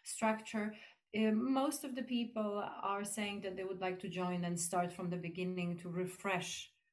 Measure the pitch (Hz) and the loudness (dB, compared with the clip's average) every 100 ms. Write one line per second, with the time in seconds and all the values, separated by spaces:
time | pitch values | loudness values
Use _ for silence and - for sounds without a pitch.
0 | - - 220 220 - 226 214 214 - - | -10 0 2 2 -2 -2 -2 -4 -14 -20
1 | _ 208 220 214 254 269 285 294 277 254 | _ 2 4 6 4 4 4 0 -4 -4
2 | 254 240 233 220 208 202 - - 196 202 | 0 0 0 0 0 0 -2 -2 0 0
3 | 214 - 208 202 190 185 190 185 185 185 | 0 -2 -2 -2 -4 -4 -4 -2 -2 -2
4 | 190 175 180 180 175 175 - 180 175 175 | -4 0 0 2 2 0 2 2 2 0
5 | 180 175 165 170 180 180 175 170 180 170 | -2 -2 -2 -2 -2 0 -2 -2 -2 -2
6 | 185 - 202 180 170 - - _ _ | -2 -2 0 0 0 -6 -10 _ _